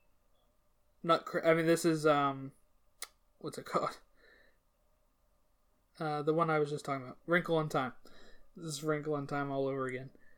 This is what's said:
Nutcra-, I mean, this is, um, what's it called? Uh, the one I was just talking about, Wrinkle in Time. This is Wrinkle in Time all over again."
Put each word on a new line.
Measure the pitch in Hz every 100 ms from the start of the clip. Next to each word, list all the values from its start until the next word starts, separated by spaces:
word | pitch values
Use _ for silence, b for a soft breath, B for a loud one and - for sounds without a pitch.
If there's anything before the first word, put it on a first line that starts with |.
| _ _ _ _ _ _ _ _ _ _
Nutcra-, | 170 170 - 175 165
I |
mean, | 165 160
this | 165
is, | 170 160 151
um, | 143 139 135 135 - _ _ _ _ - _ _ -
what's | 156 -
it | -
called? | - - - - b b b b b _ _ _ _ _ _ _ _ _ _ _ _ _ -
Uh, | 156 147
the | 147
one | 160 165
I | 156
was | 147
just | 147 -
talking | 139
about, | 127 - -
Wrinkle | 175 165 165
in | 156
Time. | 151 127 - b b b b - -
This | 165
is | 143
Wrinkle | 156 151 151 147
in | 139
Time | 143 139
all | 139 135
over | 135
again." | 127 127 135 b b